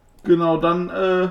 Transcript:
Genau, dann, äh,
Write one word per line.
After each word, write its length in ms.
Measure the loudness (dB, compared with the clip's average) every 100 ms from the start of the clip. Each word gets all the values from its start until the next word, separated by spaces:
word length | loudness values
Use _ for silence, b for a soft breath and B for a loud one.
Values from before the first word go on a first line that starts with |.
| _ -12
Genau, 320 | 0 2 2 0
dann, 320 | 0 -2 -4
äh, 420 | -4 -2 0 -2